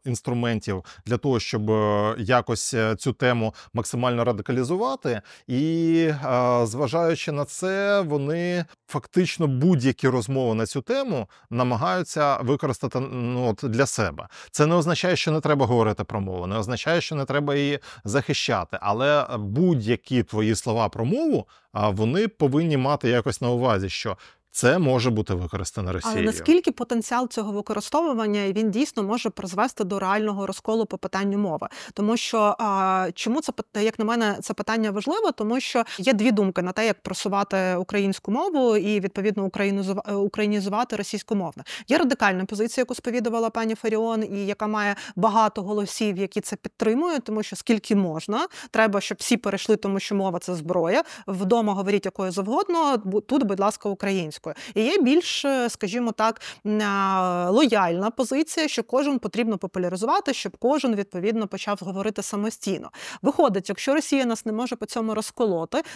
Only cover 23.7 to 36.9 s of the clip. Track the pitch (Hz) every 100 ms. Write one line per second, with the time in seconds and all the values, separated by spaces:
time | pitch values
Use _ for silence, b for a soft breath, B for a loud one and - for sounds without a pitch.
23.7 | 101 95 - 113 92 B B _ - 120
24.7 | 175 147 127 123 107 107 90 87 98 92
25.7 | - 95 87 - 220 214 - - 349 330
26.7 | - 240 233 - 240 254 - 214 202 208
27.7 | 208 - 302 330 240 214 208 196 196 220
28.7 | 202 294 - 196 233 220 - 185 185 247
29.7 | - 185 202 190 208 214 202 196 190 -
30.7 | 220 208 185 190 190 196 202 202 156 -
31.7 | B B - 208 233 - 226 208 - 220
32.7 | 196 190 190 185 - 220 262 - - -
33.7 | 214 220 220 214 233 214 196 - 202 208
34.7 | 226 214 202 262 392 415 - 214 254 -
35.7 | 240 226 B 190 214 233 214 190 185 180
36.7 | 185 220